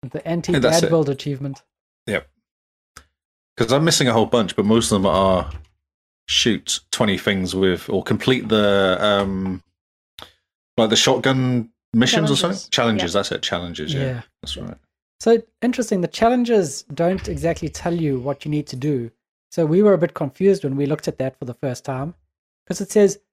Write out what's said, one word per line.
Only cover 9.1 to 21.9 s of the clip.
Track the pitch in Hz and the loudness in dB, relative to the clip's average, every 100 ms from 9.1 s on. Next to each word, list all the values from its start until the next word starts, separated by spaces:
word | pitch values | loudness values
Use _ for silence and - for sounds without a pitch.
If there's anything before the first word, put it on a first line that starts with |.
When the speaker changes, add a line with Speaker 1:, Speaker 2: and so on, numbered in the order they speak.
| 101 98 95 95 92 _ _ _ _ _ - - _ _ _ _ - | 2 0 -4 -6 -8 _ _ _ _ _ -20 -20 _ _ _ _ 0
Speaker 2:
like, | 110 | 2
the | 110 | 4
shotgun | - 127 127 131 127 123 113 _ _ | 2 2 2 0 0 0 -4 _ _
missions | 113 131 - 156 | 2 2 2 2
or | 139 | 0
something. | 175 190 | -2 -4
Speaker 3:
Challenges. | - | -4
Speaker 2:
Challenges, | - 117 104 87 | 0 0 0 0
Speaker 3:
Yep. | 90 | -2
Speaker 2:
that's | 98 | -2
it. | - | -6
Challenges, | - 90 87 82 76 | -4 -6 -6 -10 -6
yeah. | 139 | -4
Speaker 1:
Yeah. | 135 123 - _ | -4 -6 -12 _
Speaker 2:
That's | - - | -14 -12
right. | - - _ _ _ _ | -12 -16 _ _ _ _
Speaker 1:
So | - 233 - _ | 2 2 0 _
interesting. | 240 254 220 196 | -4 -2 -2 -2
The | 175 | -2
challenges | - 226 247 240 226 165 - | 0 2 2 2 2 0 -6
don't | - 139 170 190 - | -14 -2 -2 0 -6
exactly | 151 156 165 156 | -4 -4 -4 -6
tell | - 180 | -6 -4
you | 170 160 131 | -2 -2 -2
what | 127 139 151 | -4 -8 -4
you | |
need | 151 147 | -6 -6
to | 131 | -6
do. | 147 139 117 _ _ _ _ | -2 -2 -4 _ _ _ _
So | - 156 | -2 2
we | 170 | 4
were | 214 | 6
a | 185 | 4
bit | 165 - | 2 -2
confused | 143 - 190 185 | -8 0 2 2
when | 143 135 | 0 -2
we | 143 | -2
looked | 151 - | -2 -4
at | - | -6
that | 131 - | -6 -6
for | 123 | -12
the | |
first | 120 139 123 | -8 -6 -6
time, | - | -8